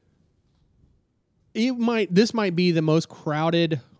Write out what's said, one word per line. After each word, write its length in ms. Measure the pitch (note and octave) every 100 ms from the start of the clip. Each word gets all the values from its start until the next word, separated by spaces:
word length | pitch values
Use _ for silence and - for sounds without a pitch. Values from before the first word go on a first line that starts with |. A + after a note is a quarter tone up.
| _ _ _ _ _ _ _ _ _ _ _ _ _ _ _
it 240 | - A#3+ B3
might, 360 | A#3 A#3 F#3+
this 200 | F3+ A3+
might 220 | A#3 G3+ E3+
be 160 | F3+
the 100 | E3
most 280 | D#3+ D#3 D#3+
crowded 720 | - - D3+ D#3+ E3+ E3+ D#3 - _